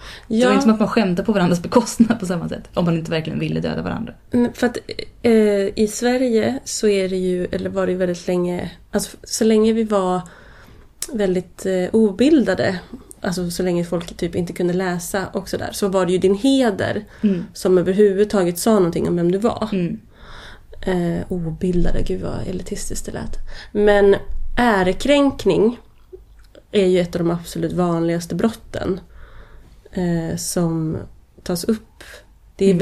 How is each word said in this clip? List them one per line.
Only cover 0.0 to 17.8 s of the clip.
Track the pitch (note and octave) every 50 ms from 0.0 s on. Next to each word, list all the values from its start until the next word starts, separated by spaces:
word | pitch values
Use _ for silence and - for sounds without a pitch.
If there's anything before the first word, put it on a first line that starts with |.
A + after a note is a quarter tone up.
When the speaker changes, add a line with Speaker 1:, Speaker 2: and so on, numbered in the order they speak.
| - - - - - -
Speaker 1:
Det | A3
var | A3+
Speaker 2:
Ja. | B3 B3
Speaker 1:
inte | - F#3+
som | F3+ A3
att | A3 G#3+
man | G#3+ F#3
skämtade | - A#3 G#3 F#3 F3 G3 G#3+
på | A#3
varandras | G#3 G3 F3 F3 F3 F3
bekostnad | - - - B3 A3+ - - - A3+ - A#3 -
på | F#3
samma | F3 F#3 E3 D#3+ D#3
sätt, | - - - - -
om | - F3+
man | E3+ E3 E3
inte | D#3+ E3
verkligen | E3+ D#3+ D#3+ - - D3+
ville | D#3+ D#3 D#3+ E3
döda | E3 D#3+ D#3 D#3+
varandra. | D#3+ - - - - - - - - -
Speaker 2:
Mm, | - B3 A#3+ A#3+
för | - - B3
att, | A#3 A#3 - - - - - - - - -
eh, | - A#3+ A3+ A3 G#3+ G#3 G3+ G3+ G3 G3 - A3
i | G#3+ G#3
Sverige | - - A#3+ B3 B3 B3+ C4 B3 A3 G#3+ G#3+ A#3 B3+ C4+ -
så | - - - - G#3
är | G3+ G3 F#3+ F#3
det | F#3+
ju, | F#3 F#3 F#3 F3+ F3+ F3+ F3
eller | F3+ F3+ F#3+ F#3+
var | F#3+ G3 F#3
det | F#3
ju | F3+ F#3
väldigt | F#3 F3+ F3 F3 -
länge, | - F3+ F3+ F3 F3 F3 F3+ F#3 F3 - - - _
alltså, | - G#3 G#3 - - -
så | - - - - A3+
länge | A3 A3 G#3+ G#3+ A3+
vi | A3 A3+ A3
var | G#3+ G#3+ G3 F#3 F#3 F3+ F3+ E3+ - - - - - - - - - - - - - _ - - -
väldigt, | D4 G#3 G3+ F#3 F3+ F#3 F3+ - - - -
eh, | F#3+ F#3 F#3 F3+ -
obildade, | - A3 A3 G3+ F#3 G3+ B3 D4+ E4 C#4+ G3+ F#3+ F#3 - - - F#3+ F3 - - - - - - - -
alltså | - F#3 E3+ F3+ F3 F3
så | E3+ -
länge | F3+ F#3 F3 F3 E3+
folk | E3+ F3+ E3+ E3+ - -
typ | - F3+ E3+ -
inte | F3+ E3+ -
kunde | - - F3+ F3
läsa | F3 F3+ F#3+ F3+ F3 F3 - - - G3 G3 -
och | - G3 F#3+ -
sådär, | - - - -
så | - - G#3 G3
var | F#3 F#3 F#3
det | E3+
ju | F#3 F3+
din | F#3+ F#3+ G3
heder | G3+ C4+ C4+ C#4 C4 B3+ A3+ G3 - G#2+ A2+ A#2 G#3 G#3+ - - -
Speaker 1:
Mm. | - G3+ F#3+ E3+ F3+ -
Speaker 2:
som | - - - F#3+ F#3
överhuvudtaget | F3+